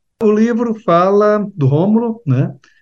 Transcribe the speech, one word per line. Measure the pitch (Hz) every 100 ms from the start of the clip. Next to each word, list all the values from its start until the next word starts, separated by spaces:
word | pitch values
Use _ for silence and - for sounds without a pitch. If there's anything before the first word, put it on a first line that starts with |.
| _ -
O | 214
livro | 214 226 233 240
fala | 220 - 170 190 202 208 208 202
do | - 135
Rômulo, | 147 202 220 233 220 143
né? | 127 - - _ _